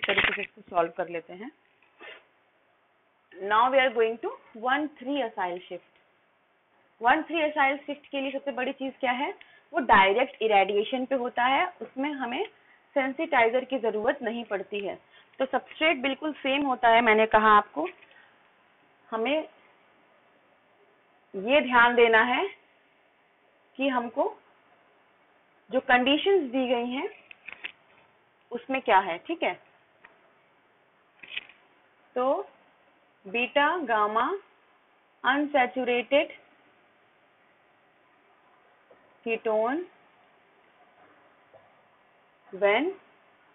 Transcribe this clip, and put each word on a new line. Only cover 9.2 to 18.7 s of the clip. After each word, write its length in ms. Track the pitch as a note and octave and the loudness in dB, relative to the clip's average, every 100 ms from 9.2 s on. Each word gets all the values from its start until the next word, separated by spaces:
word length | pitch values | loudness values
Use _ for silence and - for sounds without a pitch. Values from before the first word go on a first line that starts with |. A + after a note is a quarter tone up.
| C#4+ - - - _ | -4 -8 -18 -20 _
वो 60 | D#4+ | -6
direct 600 | A#3 G#3+ F#3+ G#3 C4+ - | 4 6 6 4 0 -2
irradiation 640 | A3 G3+ G3 G3+ G#3+ B3+ B3+ | 2 4 4 0 -2 -4 -2
पे 100 | C4+ | -4
होता 280 | A#3+ A#3+ | -4 -2
है, 300 | B3 C#4 F4+ - | 0 0 -2 -6
उसमें 300 | A3 C4 C#4+ | -16 -8 -8
हमें 380 | C#4 A#3+ B3+ G#4+ _ _ _ _ | -6 -8 -6 -8 _ _ _ _
sensitizer 720 | C#4+ C4+ C4 E4 C4+ A3+ B3+ B3+ | -4 -4 -4 -2 2 2 2 -2
की 140 | C4+ | -4
जरूरत 420 | A3 G#3+ A3+ D4 | -2 -2 -2 -2
नहीं 240 | A#3 A#3 A3+ | -4 -8 -8
पड़ती 340 | G3 - G#3 | -10 -8 -8
है। 200 | G3 E3+ _ - _ _ | -8 -12 _ -20 _ _
तो 60 | C4 | -4
substrate 520 | B3+ - - D#4+ C#4+ | -4 -6 -2 0 0
बिल्कुल 360 | C4+ C4+ D#4 | -2 -4 -8
same 320 | C#4 C4+ C#4 C#4+ | -6 -2 -2 0
होता 240 | B3+ A#3 | 2 4
है, 120 | A3+ | 4
मैंने 240 | A#3+ G#3+ A3 | 6 4 6
कहा 320 | A3 G#3+ G#3 | 4 8 6
आपको, 300 | - C#4+ F4 - - - - _ _ _ _ | 6 -6 -8 -8 -20 -20 -20 _ _ _ _